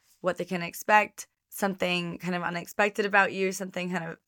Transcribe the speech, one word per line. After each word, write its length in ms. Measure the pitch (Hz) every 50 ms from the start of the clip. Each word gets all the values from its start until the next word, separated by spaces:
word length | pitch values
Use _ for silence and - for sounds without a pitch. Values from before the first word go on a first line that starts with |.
| _ _ _ _
what 160 | - 185 175
they 80 | - 175
can 160 | - 185 175
expect, 680 | 170 170 - - - - 214 214 208 - - - - - _ _ _ _
something 680 | - - 208 196 190 - 185 180 180 175 175 170 170 -
kind 160 | - 175 180
of 80 | 175 170
unexpected 640 | 170 175 170 170 - - - 208 208 202 - 202
about 280 | 202 202 202 196 170 135
you, 180 | 190 190 190
something 400 | 185 190 190 185 - 185 180 180
kind 140 | 185 175 165
of 120 | 165 165 - _